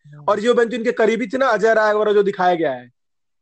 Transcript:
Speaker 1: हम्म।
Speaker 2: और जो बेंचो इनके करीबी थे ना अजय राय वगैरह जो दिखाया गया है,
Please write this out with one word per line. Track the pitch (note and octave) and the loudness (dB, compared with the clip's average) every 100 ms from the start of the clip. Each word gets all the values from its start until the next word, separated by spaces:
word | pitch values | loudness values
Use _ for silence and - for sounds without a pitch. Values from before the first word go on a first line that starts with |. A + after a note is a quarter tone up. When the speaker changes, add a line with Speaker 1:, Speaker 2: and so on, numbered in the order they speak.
| D3 | -20
Speaker 1:
हम्म। | D3 D3 | -8 -4
Speaker 2:
और | G#3 | -2
जो | A#3 | 2
बेंचो | A#3+ A#3 A#3+ | 2 0 -2
इनके | A#3 | -4
करीबी | A#3+ A3 A3+ A3+ | 0 0 0 -4
थे | B3+ | -2
ना | C4+ | 0
अजय | G#3+ A3 | 2 2
राय | A3 G#3+ | 2 2
वगैरह | G#3+ G#3+ | 0 0
जो | G#3 | 2
दिखाया | G3+ G3 F3+ | 0 0 0
गया | F3 D#3 | 0 -2
है, | B2+ B2 _ _ _ _ _ | -6 -12 _ _ _ _ _